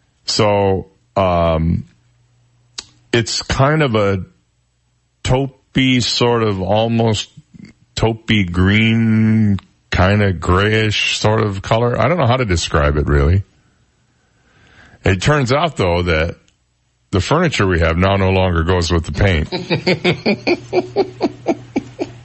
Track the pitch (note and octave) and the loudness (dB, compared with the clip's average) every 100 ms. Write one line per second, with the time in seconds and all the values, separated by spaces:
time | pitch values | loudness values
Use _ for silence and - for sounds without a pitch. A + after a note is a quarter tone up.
0 | _ _ - - G#2+ G2+ G2 F#2+ - _ | _ _ -8 -2 0 2 0 -2 -4 _
1 | _ G2+ F#2+ F2 E2+ D#2+ E2 F2 - _ | _ -2 0 2 0 0 0 -2 -6 _
2 | _ _ _ _ _ _ _ - - _ | _ _ _ _ _ _ _ -20 -20 _
3 | _ A#2+ A2+ - - - C#3 D#3 C#3+ A2 | _ -2 -2 -4 -4 0 2 2 0 2
4 | G2+ G2 - _ _ _ _ _ _ _ | 0 -2 -6 _ _ _ _ _ _ _
5 | _ _ - B2+ C3+ - _ - C3 B2+ | _ _ -2 0 -2 -8 _ -2 2 2
6 | A2 - A#2+ A#2 A2 G2 F2+ G#2+ A#2 A#2 | 0 0 0 2 0 -2 0 0 0 2
7 | A2+ G#2 - - - - - _ _ - | 0 -2 -6 -16 -20 -20 -20 _ _ -2
8 | A2 A#2 - A2 F2+ F2 F#2 G#2 A2+ A2+ | -2 -2 -2 0 0 0 2 4 2 2
9 | A2+ A2 A2 A2 G#2+ F#2+ - _ - - | 2 2 2 2 2 0 -4 _ -6 0
10 | F#2 G#2 G2+ E2 D#2 F2+ G#2 A2 G#2+ G2+ | 2 2 0 -2 0 2 2 2 0 -2
11 | - - G#2+ A2 G#2+ F#2+ - A2+ A#2+ B2 | -2 -2 0 0 0 -4 -2 0 0 0
12 | B2+ F3 A#2+ C3 A#2 E2+ - D#2+ D2 C#2+ | 0 0 0 0 0 -2 -2 0 0 0
13 | C#2+ D2 C#2+ F#2+ - _ _ _ _ _ | 0 2 2 0 -2 _ _ _ _ _
14 | _ _ _ _ _ _ _ - - - | _ _ _ _ _ _ _ -20 -20 -6
15 | - F#2+ C3+ D3 A#2+ C#3 E3 - F#2 F2 | -2 0 0 0 0 0 -2 -2 0 0
16 | F2 D#2 E2 - _ _ _ _ _ _ | 0 0 -2 -6 _ _ _ _ _ _
17 | - F#2+ - D3+ F3 - G2 E2+ E2 E2 | -6 -4 0 0 0 0 0 2 0 2
18 | F#2+ G2 F#2+ F#2+ F#2 E2+ D#2+ F#2 D#2+ E2+ | 2 2 2 2 0 0 0 0 0 -2
19 | D#2 - G2 E2 D2+ F2+ - E3 - F#3 | -2 0 0 0 -2 -6 -4 -4 -2 -2
20 | F3+ - - - - F4 - F#4 - G4+ | -2 -2 -2 -2 -2 -4 -2 -4 -4 -2
21 | - - - - - - - - - - | -4 -2 -6 -6 -6 -6 -6 -10 -8 -10
22 | - - | -12 -12